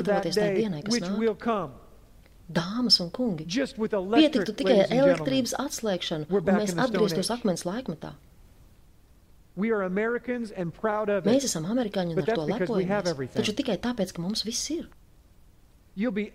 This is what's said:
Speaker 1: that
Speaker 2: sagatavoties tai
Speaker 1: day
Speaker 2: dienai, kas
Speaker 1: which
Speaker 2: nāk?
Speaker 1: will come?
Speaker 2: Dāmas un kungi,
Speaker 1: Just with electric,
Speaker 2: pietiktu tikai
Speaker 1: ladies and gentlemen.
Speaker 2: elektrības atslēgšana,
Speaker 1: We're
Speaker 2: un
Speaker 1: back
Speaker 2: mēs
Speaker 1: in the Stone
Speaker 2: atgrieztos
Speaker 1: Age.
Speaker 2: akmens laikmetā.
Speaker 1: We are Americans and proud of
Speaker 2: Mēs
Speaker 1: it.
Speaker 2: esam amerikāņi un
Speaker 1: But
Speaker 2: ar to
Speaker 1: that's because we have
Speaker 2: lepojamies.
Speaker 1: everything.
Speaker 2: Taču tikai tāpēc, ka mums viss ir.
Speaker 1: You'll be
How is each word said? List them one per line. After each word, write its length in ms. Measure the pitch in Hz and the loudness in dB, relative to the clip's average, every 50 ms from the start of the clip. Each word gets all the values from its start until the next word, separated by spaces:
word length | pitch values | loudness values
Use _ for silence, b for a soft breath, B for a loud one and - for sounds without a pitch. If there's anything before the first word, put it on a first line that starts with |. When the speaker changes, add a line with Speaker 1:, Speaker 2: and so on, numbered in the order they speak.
| 170 | 2
Speaker 1:
that 200 | 208 202 196 196 | 2 2 2 2
Speaker 2:
sagatavoties 100 | 170 180 | 0 0
tai 60 | 208 208 208 190 | 2 2 2 2
Speaker 1:
day 80 | 190 | 2
Speaker 2:
dienai, 220 | 226 208 165 147 143 | 0 0 -2 -4 -2
kas 80 | 202 | -2
Speaker 1:
which 120 | 240 233 170 | -2 -2 0
Speaker 2:
nāk? 140 | 180 202 | -2 -2
Speaker 1:
will 180 | 220 226 220 208 | 0 0 0 0
come? 360 | - - 233 226 202 165 135 123 - - - - - - - - - - - - - - - | -2 -2 -2 -2 -2 -2 -6 -10 -14 -20 -20 -20 -20 -20 -20 -20 -20 -20 -20 -20 -20 -10 -4
Speaker 2:
Dāmas 480 | 156 170 170 185 214 247 247 208 185 - | -2 -2 -2 -2 -2 0 2 4 4 2
un 120 | 175 170 | 2 0
kungi, 340 | - - 254 233 175 151 156 | -4 -2 -2 0 -2 -2 -4
Speaker 1:
Just 320 | 170 180 269 269 - - | -2 0 0 0 0 -2
with 160 | 208 220 - 214 | -4 -2 0 0
electric, 400 | 196 180 196 220 285 311 294 302 | 0 0 4 6 6 6 6 6
Speaker 2:
pietiktu 220 | 226 175 220 - | 2 0 -2 -2
tikai 100 | - 269 | 0 4
Speaker 1:
ladies 160 | 190 214 196 | 6 6 6
and 80 | 190 - | 6 6
gentlemen. 260 | 233 254 277 277 262 - | 4 6 6 6 6 4
Speaker 2:
elektrības 340 | - 269 269 262 240 - - | 2 0 0 0 0 0 -2
atslēgšana, 720 | - 254 294 - - 226 214 185 175 - - 170 156 151 - | -4 -4 -6 -6 -4 -2 -2 -2 -2 -2 -4 -4 -4 -2 0
Speaker 1:
We're 100 | 185 202 | 0 0
Speaker 2:
un 40 | 160 | 2
Speaker 1:
back 100 | 196 190 | 4 2
Speaker 2:
mēs 120 | 208 214 190 | 2 2 0
Speaker 1:
in 40 | 175 | 0
the 100 | 196 247 | 2 0
Stone 120 | 254 214 - | 2 2 2
Speaker 2:
atgrieztos 300 | 214 190 165 190 180 - | 2 2 2 0 -2 -2
Speaker 1:
Age. 80 | 226 240 | -2 -2
Speaker 2:
akmens 240 | - 202 170 - - | 0 -2 -2 -2 -2
laikmetā. 500 | 175 196 247 262 - 156 - 156 156 151 - - - - - - - - - - - - - - - - - - - - _ _ - - - - _ - | -4 -6 -6 -6 -8 -10 -10 -10 -14 -14 -16 -20 -20 -20 -20 -20 -20 -20 -20 -20 -20 -20 -20 -20 -20 -20 -20 -20 -20 -20 _ _ -20 -20 -20 -20 _ -6
Speaker 1:
We 160 | 180 208 226 | -4 0 0
are 120 | 220 202 190 | 0 0 0
Americans 680 | 185 185 202 220 233 240 233 233 247 247 247 233 208 | 0 0 0 0 0 -2 -4 -4 -4 -4 -4 -6 -8
and 220 | 214 190 175 165 - | -6 -6 -6 -6 -6
proud 360 | - - 220 208 214 214 202 | -4 -2 -2 -2 0 0 0
of 160 | 202 190 156 | 0 2 4
Speaker 2:
Mēs 120 | 196 247 | 4 4
Speaker 1:
it. 60 | 277 269 | 4 2
Speaker 2:
esam 200 | 220 - 165 156 | 0 -4 -4 -4
amerikāņi 440 | 190 233 262 240 202 - 190 180 170 | -2 -2 -2 -2 -2 -2 -2 -2 -2
un 60 | 165 | -2
Speaker 1:
But 140 | 185 180 220 | -2 0 0
Speaker 2:
ar 60 | 226 | 0
to 60 | 170 151 | 0 0
Speaker 1:
that's 140 | 196 185 202 | -2 -2 -2
because 100 | 185 202 226 | 0 0 0
we 100 | 190 185 | 0 0
have 180 | 180 202 208 180 | 0 0 0 0
Speaker 2:
lepojamies. 40 | 180 | -2
Speaker 1:
everything. 340 | 160 135 131 120 - - - | -2 -4 -6 -6 -4 -2 -2
Speaker 2:
Taču 100 | 214 208 | -2 -2
tikai 220 | 277 277 240 190 | -2 -2 -2 -2
tāpēc, 360 | - - 240 240 214 185 190 - | -2 -2 -4 -2 -2 -4 -4 -4
ka 80 | 175 | -6
mums 220 | 170 185 220 - - | -6 -4 -4 -4 -4
viss 260 | 220 233 - - - | -4 -4 -6 -4 -4
ir. 160 | 302 330 - - - - - - - - - - - - - - - _ - - - - _ _ - | -6 -6 -6 -10 -16 -20 -20 -20 -20 -20 -20 -20 -20 -20 -20 -20 -20 _ -20 -20 -20 -20 _ _ -6
Speaker 1:
You'll 160 | 185 214 254 | -4 -2 -2
be 200 | 185 214 208 - | -2 -2 -4 -6